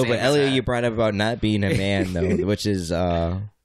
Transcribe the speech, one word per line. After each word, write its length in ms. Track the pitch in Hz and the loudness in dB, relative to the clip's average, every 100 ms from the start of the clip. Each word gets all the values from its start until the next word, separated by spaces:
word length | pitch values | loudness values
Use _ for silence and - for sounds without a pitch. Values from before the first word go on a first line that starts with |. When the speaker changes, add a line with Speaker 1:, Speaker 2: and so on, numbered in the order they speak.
Speaker 1:
No, 0 | |
but 60 | 120 | 2
Speaker 2:
shame 80 | 113 | 2
in 40 | |
Speaker 1:
Elliot, 220 | 123 147 139 | 2 2 2
Speaker 2:
that. 80 | |
Speaker 1:
you 80 | 131 | 0
brought 220 | 117 120 | 0 -2
up 100 | 120 | -2
about 200 | 113 110 | 0 0
not 260 | 101 107 120 | 0 -2 0
being 240 | 107 107 | 0 0
a 100 | 98 - | 2 0
man, 360 | 98 98 92 | 0 0 0
though, 220 | 90 92 - | -2 0 0
Speaker 3:
<laughs> 100 | 95 | 0
Speaker 1:
which 180 | 104 | 0
is, 260 | 104 98 82 | 0 -2 -2
uh, 480 | 85 90 85 85 92 104 - | -2 0 0 0 -4 -8 -14